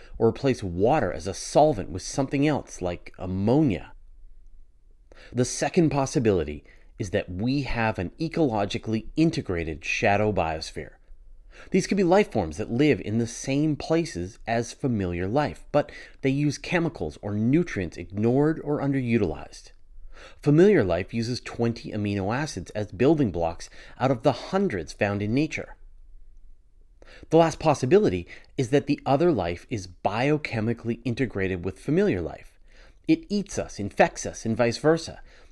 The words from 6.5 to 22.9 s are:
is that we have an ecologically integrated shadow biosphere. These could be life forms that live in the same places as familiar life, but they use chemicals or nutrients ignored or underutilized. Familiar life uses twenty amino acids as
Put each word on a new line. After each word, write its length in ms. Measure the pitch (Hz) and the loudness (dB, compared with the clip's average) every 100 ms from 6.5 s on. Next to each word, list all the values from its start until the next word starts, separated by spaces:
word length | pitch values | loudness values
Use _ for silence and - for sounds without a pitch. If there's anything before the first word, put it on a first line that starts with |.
| 76 - - - - | -6 -14 -20 -20 -10
is 140 | 104 | -4
that 180 | 98 - | -4 -4
we 320 | 90 117 143 | -4 -2 -2
have 360 | 127 120 110 107 | -2 -2 0 -2
an 120 | 90 - | -4 -4
ecologically 880 | 160 - 147 110 101 113 - 110 - - | -6 0 0 0 -2 -4 -2 -4 -4 0
integrated 680 | 160 151 - 87 82 73 - | 2 2 -4 -4 -4 -6 -4
shadow 480 | - 110 101 107 | 0 2 4 2
biosphere. 600 | 92 82 80 - 90 73 - - - - - - - - | 0 -2 -4 -8 -12 -14 -16 -20 -20 -20 -20 -20 -20 -2
These 160 | 185 - | -2 0
could 120 | 202 | 2
be 60 | |
life 280 | 175 190 202 | 4 4 4
forms 260 | 113 82 80 | 0 -2 -4
that 140 | 107 | -4
live 280 | 117 151 104 | 2 4 4
in 180 | - 113 | 0 -2
the 80 | 117 | -2
same 480 | - - 139 156 143 | -4 -4 0 0 -2
places 640 | - 165 160 87 90 - - | -2 0 0 -4 -8 -8 -4
as 260 | 117 117 | -2 -2
familiar 540 | - 135 113 92 87 92 | -4 -2 0 -2 -2 -2
life, 380 | 131 139 76 - | 0 -2 -4 -2
but 200 | 147 - - - - | -2 -2 -8 -18 -4
they 100 | 135 | 0
use 260 | 139 147 - | 2 0 -2
chemicals 640 | - 180 160 - 78 - | -2 -2 -2 -4 -8 -6
or 140 | 101 104 | -6 -2
nutrients 640 | 113 151 175 104 85 - | 2 2 0 -2 -6 -6
ignored 600 | 85 101 113 131 147 160 | -10 0 2 4 2 0
or 160 | 147 147 | -2 -2
underutilized. 920 | 139 139 123 117 92 71 - - - - - - - - - - | 0 0 2 2 2 -2 -10 -18 -20 -20 -20 -16 -16 -16 -20 -4
Familiar 420 | 147 151 196 185 | 4 6 8 6
life 300 | 95 85 98 | 4 0 -2
uses 280 | 113 113 123 | -4 -4 -4
twenty 500 | - - 117 113 - | -8 -2 -2 -2 -6
amino 440 | 107 104 101 95 123 | -4 -2 0 -2 -2
acids 340 | 151 - 82 | -4 -8 -8
as 200 | 107 104 | -8 -6